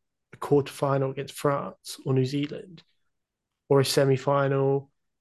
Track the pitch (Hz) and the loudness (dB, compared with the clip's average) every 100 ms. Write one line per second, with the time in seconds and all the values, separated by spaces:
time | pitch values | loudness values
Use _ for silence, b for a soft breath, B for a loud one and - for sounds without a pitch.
0 | _ _ _ - - 143 139 - 143 139 | _ _ _ -14 2 2 2 -4 0 0
1 | 135 135 135 - 147 143 - - - - | -2 -4 -10 -2 0 0 -4 -12 -16 -8
2 | 147 131 127 143 147 - - 170 _ _ | 0 0 0 -2 -6 -10 -14 -20 _ _
3 | _ _ _ _ _ _ - 139 131 - | _ _ _ _ _ _ 2 2 4 2
4 | 135 135 - 139 139 139 135 139 139 _ | 2 2 2 0 0 0 0 0 -4 _
5 | _ _ | _ _